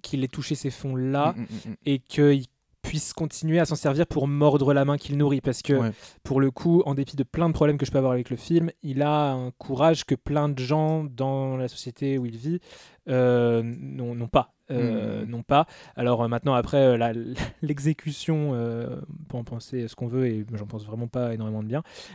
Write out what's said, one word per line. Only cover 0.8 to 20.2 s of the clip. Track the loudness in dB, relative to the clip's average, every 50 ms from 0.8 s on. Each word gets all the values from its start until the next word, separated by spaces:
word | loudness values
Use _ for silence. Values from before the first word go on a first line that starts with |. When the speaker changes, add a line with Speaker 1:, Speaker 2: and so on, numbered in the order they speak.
| -6 -6 -4 -2 -2 -2 0 0 0 0 0
Speaker 2:
Mm, | -2
mm, | -8
mm, | -8 -10 -10 -10 -10
mm. | -12 -6 -2
Speaker 1:
et | -2 -2 -2
qu'il | -2 -4 2 4 6 6 6 4 2 -4 _ _ _ _ _ _
puisse | -10 -6 -6 -4 -4 -4
continuer | -4 -6 -6 -6 -6 -4 -2 0 2 2
à | 2
s'en | 2 0
servir | 0 0 0 2 2 0 0
pour | 0 -2 0 0
mordre | 2 4 4 6 6 6 4 4 4
la | 4 4
main | 2 0 -2
qu'il | -2 -4 0 2
nourrit, | 2 2 2 2
parce | 0 -2 -4 -2
que, | 0 2 2
Speaker 2:
Ouais. | 4 2 2 -2 -4 -12 -20 -20 _ -6
Speaker 1:
pour | -2 2 2
le | 2 2
coup, | 0 0 2 4 4 4 4
en | 2 0
dépit | -2 -4 -4 -2 -4
de | -4
plein | -4 -2 0 0 0
de | 2
problèmes | 4 4 4 4 2
que | 0
je | 0
peux | 0 2
avoir | 2 2 2
avec | 0 -2 -4
le | -6 -8
film, | -2 2 2 2 2 0 -4 _
il | -8 -6 -2 0
a | 0 2 2 2 2 0 0
un | -2 -6 -8
courage | -10 -12 -8 -6 0 4 4 4 4 4 0
que | -2 -2
plein | -2 -2 -2 0 0 0 0
de | 0 -2
gens | -2 0 2 2 2 2 0 -2 -2
dans | -4 -4 -4 -2 -2 0 -2 -2 -2 -2 -4
la | -4 -6
société | -6 -8 -12 -12 -8 -4 -2 -2 0 0
où | -2
il | -4 -6 -6
vit, | -4 -4 -4 -4 _ -10 -20 -20 -20 -20 _ _ -6 -2
euh, | 2 4 4 4 4 4 4 4 2 2 0
n'ont, | -2 -6 -8 -10 -12 -10 -8 -8 -8 -6
n'ont | -6 -4 2
pas. | 2 2 2 0 _ _ _ -6
Euh, | -2 -2 0 0 0 -2 -4 -4 -4 -6
Speaker 2:
Mm, | -6
mm, | -6
mm. |
Speaker 1:
n'ont | -8 -6 0
pas. | 4 4 4 4 4 -2 -20 -20 -14 -6 -2
Alors, | 0 2 2 2 2
euh, | 0
maintenant, | -2 -2 0 2 2
après, | 2 2 2 4 4
euh, | 6 6 6 4
la, | 2 0 -2
<laughs> | -2 -6 -8 -6 -6 -8 -8 -8 -6
l'exécution, | -6 -4 -4 -2 0 -2 -2 -2 -4 -8 -8 -6 -4 -2 0 0 0 0 -2
euh, | -2 -2 -2 -4 -4 -6 -6 -8 -10 -12 -12 -14 -16
on | -14
peut | -10 -10 -10
en | -8
penser | -8 -10 -12 -10 -8 -6 -6 -6 -6
ce | -8
qu'on | -8 -6 -4
veut, | 0 0